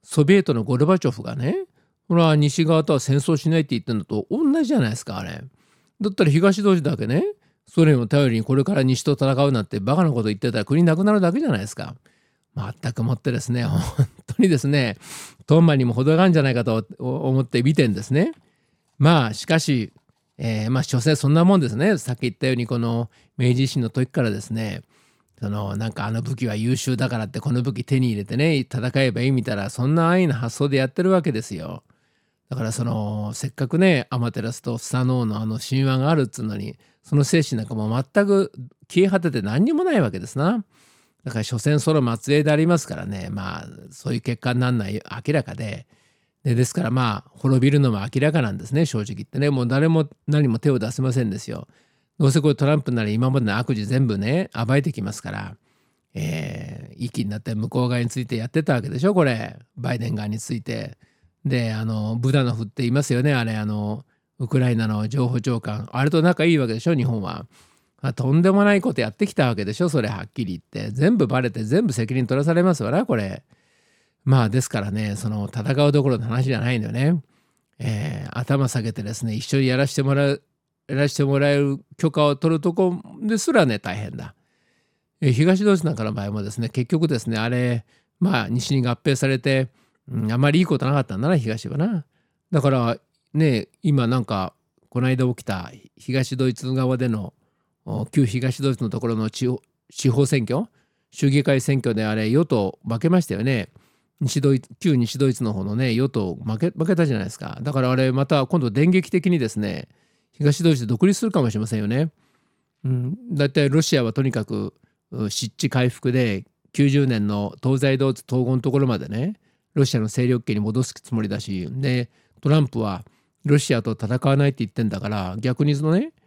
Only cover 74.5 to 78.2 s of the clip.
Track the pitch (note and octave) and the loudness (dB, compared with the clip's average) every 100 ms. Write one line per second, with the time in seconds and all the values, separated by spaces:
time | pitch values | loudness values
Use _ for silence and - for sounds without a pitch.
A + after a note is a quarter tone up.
74.5 | B2+ - A2 G2+ G#2 G#2+ G2+ G#2+ G#2+ G2 | 0 -2 -4 -4 -4 -4 -6 -6 -6 -6
75.5 | A2 G#2+ C3+ D3 C#3+ C3+ A#2 A2+ A#2+ C3 | -6 -2 2 4 4 2 0 -2 -2 0
76.5 | A2+ A#2 A#2+ G#2+ A#2 C#3+ E3+ - _ _ | 0 0 -2 -2 0 0 0 -4 _ _
77.5 | _ _ - A2 G#2 D3 G#2 | _ _ -10 -6 -6 -6 -8